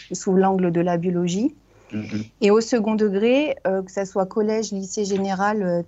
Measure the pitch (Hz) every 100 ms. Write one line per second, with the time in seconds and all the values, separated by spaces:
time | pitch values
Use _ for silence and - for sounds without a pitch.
0 | - 180 202 190 190 190 180 170 175 170
1 | 180 175 175 185 277 - _ _ - 107
2 | 107 104 110 _ 202 214 226 247 214 220
3 | 214 190 233 262 302 - - 190 185 202
4 | 190 208 190 220 214 214 208 196 190 214
5 | 196 196 196 190 202 214 185 170